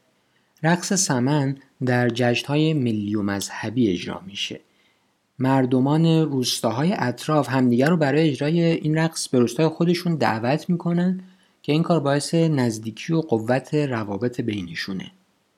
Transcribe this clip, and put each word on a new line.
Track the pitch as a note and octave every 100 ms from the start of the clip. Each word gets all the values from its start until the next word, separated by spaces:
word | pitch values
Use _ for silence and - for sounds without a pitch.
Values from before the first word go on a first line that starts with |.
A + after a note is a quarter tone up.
| _ _ _ _ _ _
رقص | D#3 F3 -
سمن | F#3+ - C3 B2 D3 C#3 C#3 - _ B2+
در | B2 B2
جشن‌های | A#2 A#2+ A#2+ - D3 D#3
ملی | D#3 B2 G#2+ G#2 G#2
و |
مذهبی | G2+ G2 F#2 - A2 A#2 A2
اجرا | F2+ G2 F2 G2
می‌شه. | G2+ - - - _ _ _ _ _ _ -
مردمان | C3 C3+ B2+ B2+ C3 D#3 E3
روستاهای | D#3+ D#3 C3+ A#2+ - A#2+ A2+ D#3+ G#3
اطراف | B2+ B2 - D#3 B2
همدیگر | C3 B2+ A#2+ C#3
رو | F3
برای | C#3+ C#3+ D#3+
اجرای | B2+ C#3+ E3+
این | E3+ E3 D3+ D#3
رقص | D#3+ - -
به | B2+
روستای | A#2 - D#3+
خودشون | D#3 E3+ F3 F3 D#3+
دعوت | A2+ A2 A#2 D#3 -
می‌کنن | E3+ E3+ F3 F3+ F#3 - _ _ _
که | -
این | D3+
کار | E3+ E3+
باعث | C#3 C#3+ C#3+
نزدیکی | E3 E3 D3 B2 A2+ A2 G#2+ -
و | E3
قوت | D#3 A2+ A2 B2+ -
روابط | D3+ D3 A#2 G#2 G2 B2 -
بینشونه. | A#2 G2+ F2+ D#3+ - F#3+ - - _ _ _